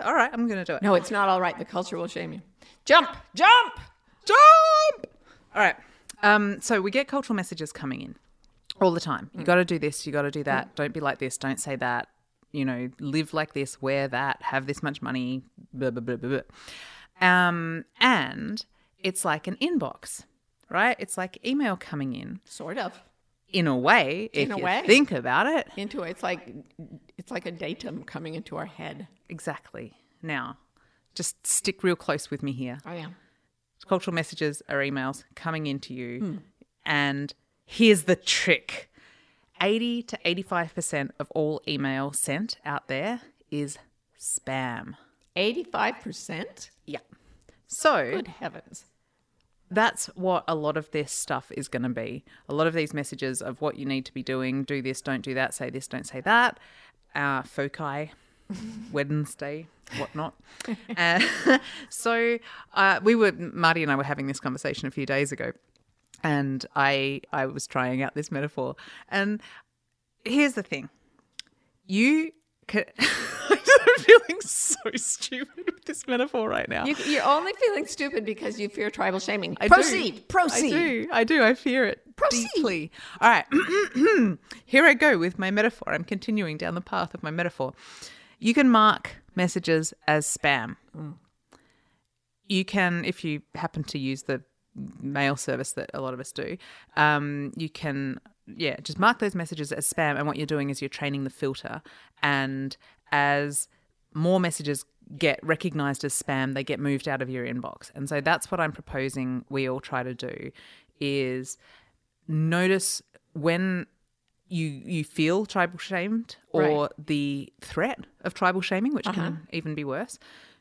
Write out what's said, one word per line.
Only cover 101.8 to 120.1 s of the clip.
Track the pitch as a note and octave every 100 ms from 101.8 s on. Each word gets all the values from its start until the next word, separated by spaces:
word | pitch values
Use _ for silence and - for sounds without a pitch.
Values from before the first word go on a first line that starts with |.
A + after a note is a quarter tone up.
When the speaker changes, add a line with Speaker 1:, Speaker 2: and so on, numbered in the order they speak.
| - - - -
Speaker 1:
And | D3 C#3 C3+ C3+ C3+ - _ _ -
as | D3 C#3+ C#3+ D3 C#3+ - _ _ _ _
more | D3+ E3 F#3
messages | F3 - D3 C#3 - _ - C#3+
get | D#3+ C3+
recognized | D#3 D#3+ F#3 D3+ C#3+ C3+ C#3+
as |
spam, | - - C3+ C3
they | C3+
get | C3+ C#3
moved | C#3+ C#3 D3+
out | C3+
of | C3
your | B2+ B2
inbox. | B2 - - - -
And | C#3+
so | D3
that's | C#3+ E3 -
what | F3+
I'm | D#3
proposing | C#3+ - C3+ C3+ C3 B2+ B2+ -
we | C#3 C3
all | B2+
try | - B2+
to | B2+
do, | B2 B2+ - - - - - _ -
is | C#3+ C#3 C3 B2+ C3 - _ - _ _ _ _ -
notice | D#3 D#3+ E3+ F#3 F#3+ F#3+ - _ _ _
when | E3 D#3 E3+ F#3+ F3+ - _ _ _ _ _ -
you, | F3 D#3+
you | C3+ - F3
feel | D3 - D#3+ F#3 G#3+
tribal | G3+ F3 F3
shamed | - F#3 F#3+ A3+ A#3 - _
or | E3 D3+ D3
Speaker 2:
Right. | D3 - D3+
Speaker 1:
the | D3+ C#3+ C#3 C3+ -
threat | - - A3 - - _
of | F3
tribal | - F#3 F#3
shaming, | F3+ F#3+ A#3+
which | C#4+ -
Speaker 2:
Uh-huh. | F#3
Speaker 1:
can | E3 D#3+ -
even | E3 D#3 D3+
be |
worse. | C#3+ C3+ A#3